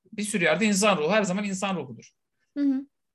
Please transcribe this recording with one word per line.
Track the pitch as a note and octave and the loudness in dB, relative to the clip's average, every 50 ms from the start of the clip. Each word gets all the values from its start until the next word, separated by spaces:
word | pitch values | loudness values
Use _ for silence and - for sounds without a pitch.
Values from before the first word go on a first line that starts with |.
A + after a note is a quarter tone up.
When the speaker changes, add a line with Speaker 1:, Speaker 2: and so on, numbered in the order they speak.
| _ - | _ -14
Speaker 1:
bir | - - | -10 -8
sürü | G#3 - - F#3+ E3+ | -6 -4 -2 0 2
yerde | D3+ D#3 F3+ A3 | 2 2 2 2
insan | G#3+ G3+ F#3 A3 G#3 F#3+ | 2 2 4 4 4 4
ruhu | D3+ D3+ D#3+ | 2 2 2
her | G#3 A3 | 2 2
zaman | G3 F3 F3+ G#3 G#3 | 2 0 -2 -4 -4
insan | G3+ F#3+ F#3 G#3 G3 F#3+ | -4 -6 -4 -4 -4 -4
ruhudur. | E3 C3+ B2+ A2 A2 - - _ _ _ _ _ _ _ _ - | -6 -6 -10 -12 -18 -20 -20 _ _ _ _ _ _ _ _ -6
Speaker 2:
Hı | C#4+ C#4+ | -2 0
hı. | C#4 C4 C4 C#4 - _ _ _ _ _ | 0 0 -2 -4 -10 _ _ _ _ _